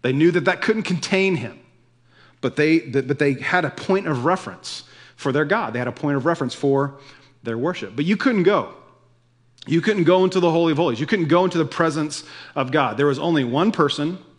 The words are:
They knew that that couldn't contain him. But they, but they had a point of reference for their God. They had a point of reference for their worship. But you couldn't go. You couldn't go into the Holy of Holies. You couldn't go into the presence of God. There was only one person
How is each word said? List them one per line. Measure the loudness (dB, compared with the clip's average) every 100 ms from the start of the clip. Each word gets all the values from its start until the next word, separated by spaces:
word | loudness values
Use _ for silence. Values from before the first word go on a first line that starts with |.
They | 0
knew | 4 4
that | 4
that | 0 0
couldn't | 0 -2
contain | -2 -4 0 0 2
him. | 0 -6 -14 _ _ _ _ _ _ -20 _
But | -6 0
they, | 2 2
but | 2 -4 -2 0
they | 0
had | 0 0 0
a | 0
point | -6 -2 0 0
of | -2
reference | 0 -2 -4 -14 -14 -14 -16 -20 -20
for | -6 -2
their | 0
God. | 0 -2 -2
They | -4
had | -6
a |
point | -4 -2 0
of | 0
reference | -2 -4
for | -2 0 2 0 -6 -20 -20 _ _
their | -8 -4
worship. | -4 -6 -8
But | -4
you | -2 0
couldn't | 2 4
go. | 4 2 -2 -12 -20 _ _ _ _ _ _ _
You | -2 0
couldn't | 2 2
go | 4 4
into | 4 2
the | 2
Holy | 2 2
of | 2
Holies. | 0 -2
You | -2
couldn't | 0 4
go | 4
into | 4 0
the |
presence | -2 0 -2 0 -6 -8 -14 -20 -10 -6
of | 0
God. | 0 0 2
There | 0
was | 2
only | 0 0
one | 0 0 0
person | 2 0 0 -6 -6 -14